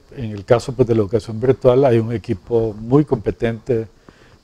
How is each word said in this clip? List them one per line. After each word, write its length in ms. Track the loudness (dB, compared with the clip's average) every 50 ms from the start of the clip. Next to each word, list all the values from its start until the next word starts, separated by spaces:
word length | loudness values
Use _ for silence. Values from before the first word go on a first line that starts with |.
| _ -20 -14
en 140 | -12 -10 -10
el 160 | -10 -6 0
caso, 260 | 2 2 2 2 -2 -2
pues, 140 | -2 0 2
de 60 | 2
la 80 | 0
educación 380 | 0 0 0 -4 -4 -4 -8 -4
virtual 440 | 0 0 0 2 4 2 4 4 4
hay 140 | 4 4 2
un 160 | 0 0 -4
equipo 600 | -6 -4 -6 -8 -8 -6 -2 -2 0 0 -2 -6 -8
muy 280 | -4 2 2 2 2
competente 840 | 2 -2 -4 -4 -4 -6 -4 -4 -4 -4 -4 -4 -4 -4 -4 -4 -6 _ _ _ _ -20 _ _ _ _ -20